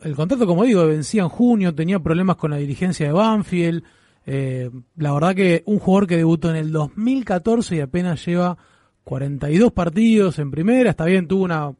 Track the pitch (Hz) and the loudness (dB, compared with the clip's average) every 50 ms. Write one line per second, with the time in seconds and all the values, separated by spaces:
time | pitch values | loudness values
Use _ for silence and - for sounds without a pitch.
0 | - 160 139 147 160 196 277 240 220 175 170 175 233 262 214 180 165 156 151 156 | -6 -6 -6 -4 -2 -2 0 0 2 2 2 2 4 4 4 4 4 2 2 0
1 | 131 - 220 208 180 151 - - 247 247 233 202 185 175 147 151 160 180 202 180 | -2 -2 -2 -2 -2 -2 0 2 2 2 4 2 0 0 -2 -2 -2 -2 -2 0
2 | 139 156 160 175 190 185 165 - 165 151 147 143 143 143 135 - 180 185 151 - | 0 0 0 2 2 0 0 -2 -2 -4 -4 -4 -4 -6 -4 -2 -2 -2 -2 -2
3 | 151 143 156 196 220 220 220 208 - - 180 175 170 165 165 165 - _ _ _ | -2 0 2 2 2 2 0 0 -2 -2 -2 -2 0 0 -2 -4 -8 _ _ _
4 | _ _ _ _ _ 143 135 135 135 131 127 127 123 123 127 127 - _ _ 160 | _ _ _ _ _ -8 -6 -4 -4 -4 -6 -6 -8 -10 -12 -16 -20 _ _ -4
5 | 151 143 143 147 160 185 190 190 190 175 165 165 - 208 208 185 - 185 190 202 | -2 -2 0 2 2 0 2 2 2 2 2 0 0 -2 -2 0 2 2 4 4
6 | 208 170 175 165 165 165 170 156 175 165 160 160 156 156 160 156 147 139 - 202 | 4 2 2 2 2 2 2 2 0 -2 -2 -2 -4 -2 -2 -2 -4 -4 -4 -4
7 | 220 254 269 269 214 - 185 175 - 220 233 240 - - 175 156 143 127 - 175 | -2 -2 -2 -2 -2 -2 -4 -2 0 0 0 0 0 -2 -4 -4 -4 -4 -4 -2
8 | 180 180 156 - - 175 175 175 180 180 170 - _ _ _ _ _ _ _ _ | -2 -2 -4 -4 -4 -2 -2 0 0 -2 -2 -6 _ _ _ _ _ _ _ _
9 | _ - 135 131 139 143 143 127 147 147 156 190 240 233 - 190 170 170 156 214 | _ -10 -8 -6 -6 -6 -6 -6 -2 0 2 4 4 2 2 0 -2 -2 0 2
10 | 226 226 220 208 196 175 - 156 143 135 139 156 170 220 254 254 247 202 143 - | 4 4 4 4 4 2 0 -4 -6 -6 -4 -2 0 2 2 4 4 2 0 0
11 | 160 170 190 190 170 143 190 190 185 175 165 156 147 143 131 | 0 2 2 2 0 0 0 0 0 -2 -2 -4 -6 -6 -10